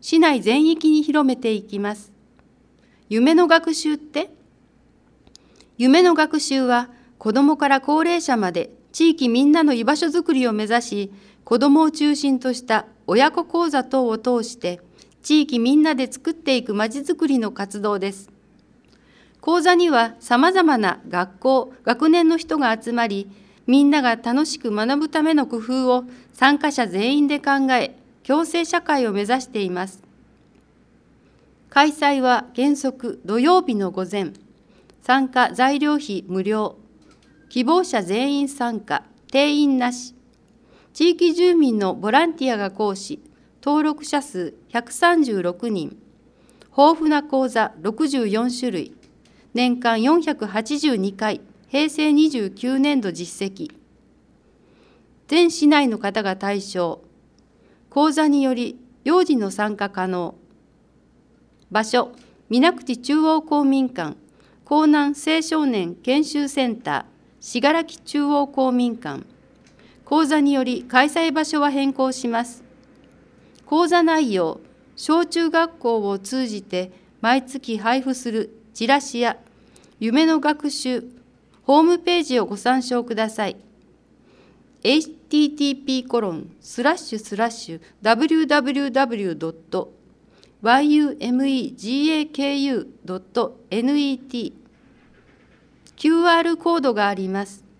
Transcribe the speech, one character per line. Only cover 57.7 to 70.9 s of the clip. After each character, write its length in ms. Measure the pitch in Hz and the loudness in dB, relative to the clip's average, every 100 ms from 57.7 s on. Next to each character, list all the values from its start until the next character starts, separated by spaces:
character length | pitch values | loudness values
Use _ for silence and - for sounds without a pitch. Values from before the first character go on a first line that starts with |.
| _ _ | _ _
講 220 | - 302 | 0 2
座 160 | 294 311 | 2 2
に 160 | 285 | 2
よ 100 | 269 | 0
り 240 | 247 240 247 - _ | -2 -6 -8 -20 _
幼 200 | - 349 | 0 2
児 120 | 359 277 | 2 0
の 140 | 202 | -2
参 260 | 190 214 208 | -4 -6 -4
加 140 | 202 | -8
可 180 | 196 185 | -6 -4
能。 280 | 180 170 - _ _ _ _ _ _ _ _ _ _ _ _ _ | -4 -6 -10 _ _ _ _ _ _ _ _ _ _ _ _ _
場 120 | 202 | -4
所、 280 | 220 247 - - - _ _ | 0 -2 -2 -8 -20 _ _
水 240 | 233 311 | 2 2
口 260 | 359 - 247 | 0 -8 -10
中 220 | 247 294 | -2 0
央 200 | 311 311 | 2 0
公 220 | 311 294 | 0 0
民 260 | 277 269 262 | 2 0 -2
館、 260 | 254 160 147 _ _ _ _ - | -4 -10 -10 _ _ _ _ -2
江 160 | 294 311 | 2 4
南 300 | 294 285 285 | 4 2 -2
青 260 | - 320 | -2 -2
少 240 | 320 320 285 | -2 -2 0
年 300 | 226 175 175 | -2 -4 -8
研 280 | - 269 | -2 0
修 240 | 302 294 285 | 0 -2 -4
セ 200 | 277 254 | -2 -2
ン 80 | 226 | -4
タ 160 | - | -6
ー、 120 | 151 - _ _ _ | -6 -6 _ _ _
信 220 | - 247 | -8 -2
楽 300 | 277 330 330 | 2 0 -2
中 340 | - - 294 285 | -12 -8 -4 0
央 220 | 294 277 | 0 -2
公 240 | 277 262 | -2 0
民 240 | 247 247 226 | 0 -2 -4
館。 280 | - 135 - _ _ _ _ _ _ _ | -12 -12 -14 _ _ _ _ _ _ _
講 220 | - 294 311 | -2 2 2
座 160 | 302 | 2
に 120 | 285 | 2
よ 100 | 277 | 2
り 200 | 254 247 | 0 -4
開 260 | 247 | 0